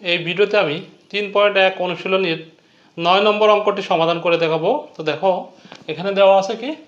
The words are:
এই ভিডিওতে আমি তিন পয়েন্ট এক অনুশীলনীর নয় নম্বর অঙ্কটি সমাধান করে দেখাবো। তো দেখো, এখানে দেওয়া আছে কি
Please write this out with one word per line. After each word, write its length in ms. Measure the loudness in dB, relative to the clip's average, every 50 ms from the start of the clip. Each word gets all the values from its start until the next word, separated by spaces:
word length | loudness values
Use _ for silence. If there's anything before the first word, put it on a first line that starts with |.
| -2 -2
এই 60 | -4 -4 -2 -6
ভিডিওতে 280 | -2 -2 -2 0 2 0 0
আমি 140 | 0 -2 -6 -10 -14 -20 _ _ _
তিন 140 | -8 -8 -6 -2 0
পয়েন্ট 220 | 2 2 2 4 2 2 2
এক 80 | 0 -2 -6
অনুশীলনীর 540 | -6 -6 -6 -4 -2 -2 0 0 -2 -4 -6 -8 -18 -20 _ _ _ _ _ _ _ _ -4 0
নয় 180 | 2 2 4 4 2
নম্বর 200 | 2 2 4 4 4
অঙ্কটি 260 | 4 2 0 -2 -2 -2 -2
সমাধান 260 | 0 0 2 0 0 -2 0
করে 120 | 0 0 0 0
দেখাবো। 260 | 0 -2 0 0 0 -2 -2 -4 -10 -14
তো 60 | -8 -6 -6
দেখো, 220 | -6 -2 0 0 0 0 -4 -12 -18 -20 _ -20 -20 -20 -12 -12
এখানে 180 | -10 -8 -6 -4 2 4
দেওয়া 160 | 6 6 6 4
আছে 120 | 2 0 -6 -8
কি 80 | -8 -10 -10 -10 -14